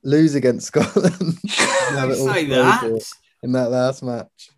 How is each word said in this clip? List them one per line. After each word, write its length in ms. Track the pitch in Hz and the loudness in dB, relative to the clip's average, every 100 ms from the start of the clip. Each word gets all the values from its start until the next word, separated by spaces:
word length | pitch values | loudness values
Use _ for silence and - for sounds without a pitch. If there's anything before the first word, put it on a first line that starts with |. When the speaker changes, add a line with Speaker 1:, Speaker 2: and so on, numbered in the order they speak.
Speaker 1:
Lose 300 | 139 147 160 143 | 2 4 4 4
against 320 | 127 113 - | 0 0 -2
Scotland. 440 | - - - 180 - | -2 2 2 2 0
<laughs> 0 | |
Speaker 2:
Don't 800 | 170 170 208 - - - - 139 | -6 -4 -6 -2 0 0 -2 -2
Speaker 1:
Have 120 | - | -2
it 80 | 135 | 0
all 80 | 135 | 0
Speaker 2:
say 140 | - 147 | 0 0
Speaker 1:
played 40 | |
Speaker 2:
that. 280 | 127 127 226 | 2 4 4
Speaker 1:
for 180 | 113 113 - - _ _ | 0 -4 -8 -18 _ _
in 100 | 127 | -4
that 180 | 127 123 | -2 0
last 320 | 127 127 131 | 0 0 -2
match. 480 | 127 117 - _ - | -8 -8 -10 _ -20